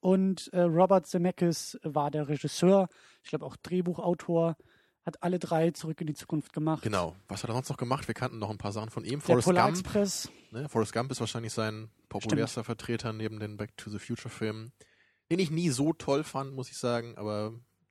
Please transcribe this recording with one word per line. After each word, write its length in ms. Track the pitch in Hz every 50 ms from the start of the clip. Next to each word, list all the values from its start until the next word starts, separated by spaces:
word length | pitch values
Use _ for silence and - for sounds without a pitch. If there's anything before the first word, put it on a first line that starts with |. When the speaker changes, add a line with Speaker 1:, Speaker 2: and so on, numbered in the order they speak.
Speaker 1:
Und, 520 | - 185 190 190 190 190 185 - - -
äh, 80 | - 180
Robert 460 | 175 170 156 170 185 185 196 185 -
Zemeckis 720 | - - 180 170 185 - - 180 170 165 - - - - -
war 280 | - 160 143 151 143 143
der 180 | 139 151 147 135
Regisseur, 600 | 151 135 - 147 - - 170 185 196 196 185 - _ - - - _ _
ich 80 | - -
glaub 120 | - 147
auch 140 | 147 139 -
Drehbuchautor. 1000 | - - - 175 180 175 180 170 170 165 175 180 - - - 170 165 165 170 160 - _ _ _ _ _ _ _ _ -
Hat 180 | 170 - -
alle 160 | - 175 185 175
drei 320 | - - 170 160 165 175
Zurück 280 | 185 - - 160 156 -
in 60 | 165
die 80 | 151 147
Zukunft 380 | - - - 165 151 - -
gemacht. 300 | - - 156 156 156 - -
Speaker 2:
Genau. 320 | 113 104 92 87 80 82 - _
Was 160 | - 98 -
hat 80 | - 117
er 40 | 110
sonst 140 | 127 131 -
noch 60 | 143
gemacht? 300 | - 127 117 127 - -
Wir 80 | - 110
kannten 240 | - 123 127 117 113
noch 120 | 104 104
ein 80 | 107 98
paar 120 | - 101
Sachen 180 | 101 110 110 113
von 140 | - - 101
ihm. 140 | 113 135 147
Speaker 1:
Der 20 |
Speaker 2:
Forrest 260 | - - 123 123 117
Gump. 100 | 175 180
Speaker 1:
Polarexpress. 720 | 180 - 156 165 185 185 - - 208 202 196 - - - - - - - _
Speaker 2:
Ne? 160 | 107 117 151 143
Forrest 240 | - 113 107 -
Gump 180 | - 113 123 135
ist 80 | 135 -
wahrscheinlich 320 | 117 - - 120 113 110
sein 380 | - 117 110 110 107 110 110 110 - _ _ -
populärster 540 | - 104 - 110 107 110 113 113 - 120
Speaker 1:
Stimmt. 40 | 107
Speaker 2:
Vertreter 460 | - 117 - - - 117 110 - 117
neben 280 | 110 110 110 107 110 107
den 160 | 107 104 107
Back 200 | 101 104 - _
to 140 | - - 104
the 80 | 107 101
Future 320 | - - 117 - - -
Filmen. 420 | - - 113 110 107 110 110 127 - _ - _ _ _ _ _ _ _ _ -
Den 80 | 165 185
ich 100 | 190 143
nie 200 | 160 165 175 165
so 220 | 123 120 143 160
toll 300 | 165 - - - 139 143 151
fand, 300 | - - 135 139 135 135
muss 160 | 131 123 -
ich 60 | - -
sagen, 380 | - 120 120 120 117 117 113
aber 360 | - 104 107 104 104 107 110 113 117 120 _ _ _ _ _